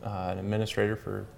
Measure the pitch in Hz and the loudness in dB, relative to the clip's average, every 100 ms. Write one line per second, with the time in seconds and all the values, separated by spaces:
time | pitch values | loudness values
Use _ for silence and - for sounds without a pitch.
0 | 107 95 92 95 98 107 110 - 104 110 | -6 -2 -2 -2 2 2 2 4 4 2
1 | 101 101 98 | -2 -6 -6